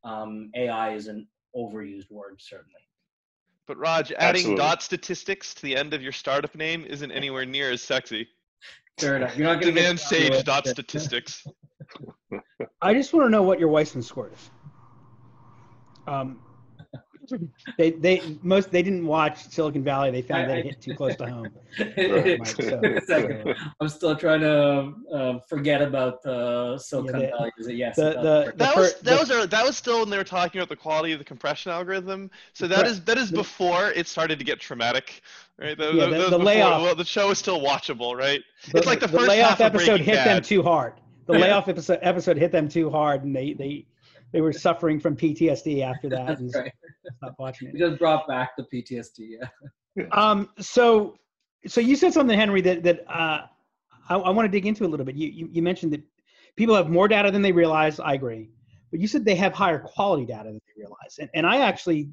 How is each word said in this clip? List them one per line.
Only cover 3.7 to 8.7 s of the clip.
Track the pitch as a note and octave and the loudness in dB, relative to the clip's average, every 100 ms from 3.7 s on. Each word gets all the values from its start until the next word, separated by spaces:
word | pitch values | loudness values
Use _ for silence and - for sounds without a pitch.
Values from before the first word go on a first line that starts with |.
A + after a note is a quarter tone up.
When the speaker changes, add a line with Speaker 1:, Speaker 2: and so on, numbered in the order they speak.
| C#3+ | -6
Speaker 2:
Raj, | D#3 E3 C#3+ | -2 0 -2
adding | D3 E3 F#3 | 0 2 2
Speaker 3:
Absolutely. | F3+ G2+ | 2 2
Speaker 2:
dot | C#3+ E3+ | 2 0
statistics | - F3 - F3+ - - - - | -2 -8 -8 -10 -8 -10 -10 -12
to | |
the | C#3+ C3 | -4 -4
end | D3 D3+ | -4 -6
of | |
your | C3 | -8
startup | B2+ - C#3 C#3+ | -10 -2 -2 -2
name | D3+ D#3 E3 D3+ | -8 -6 -6 -8
isn't | C#3+ C#3+ | -12 -10
anywhere | - C#3 C3 B2+ | -8 -6 -6 -6
near | C#3 C#3 | -4 -4
as | B2 | -4
sexy. | - C3 - A2 A#2 _ _ _ - | -4 -4 -4 -10 -10 _ _ _ -20